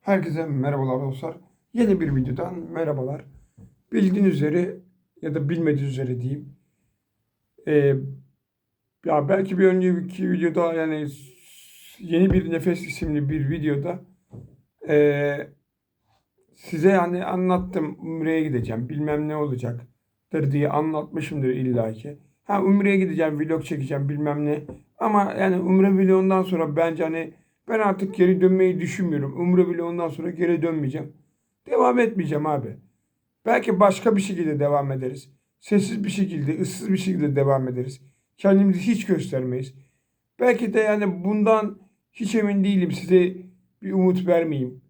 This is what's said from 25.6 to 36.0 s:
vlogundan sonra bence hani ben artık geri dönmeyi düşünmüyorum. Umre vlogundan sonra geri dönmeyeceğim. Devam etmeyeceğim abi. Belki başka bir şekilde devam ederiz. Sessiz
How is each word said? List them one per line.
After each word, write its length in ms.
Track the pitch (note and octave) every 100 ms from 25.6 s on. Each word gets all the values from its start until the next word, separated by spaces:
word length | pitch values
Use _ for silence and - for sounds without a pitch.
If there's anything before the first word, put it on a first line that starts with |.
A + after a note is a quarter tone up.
| F#3 F#3+ G3 F#3+
vlogundan 460 | F#3+ F#3+ F#3+ F#3
sonra 320 | F#3 F3 D#3
bence 280 | D3 E3 D#3
hani 300 | D#3+ E3 D#3 - _ _ -
ben 100 | A3
artık 360 | G#3 F#3+ F#3+
geri 260 | - F3+ F#3
dönmeyi 380 | F#3 F#3 F#3 -
düşünmüyorum. 600 | F3 - F3+ C#3+ C#3 E3+
Umre 280 | F3 F3+ F3
vlogundan 400 | E3+ E3+ F3 E3+
sonra 220 | D#3 E3+
geri 320 | E3 F3 E3+
dönmeyeceğim. 520 | E3 D#3+ C3+ D#3 - - _ _ _ _
Devam 340 | - A#4+ B3 B3
etmeyeceğim 460 | A3+ F#3+ D#3 D3
abi. 320 | D#3 C#3+ A2 - _ _ _ _ _ _
Belki 340 | A3 B3 - F#3
başka 360 | G3+ F#3+ A#3
bir 60 | G3+
şekilde 380 | F#3+ F3 D#3+ C#3+
devam 320 | C#3+ C#3+ C#3
ederiz. 400 | C3 B2+ C#3+ - _ _ _
Sessiz 440 | - G3+ - A3+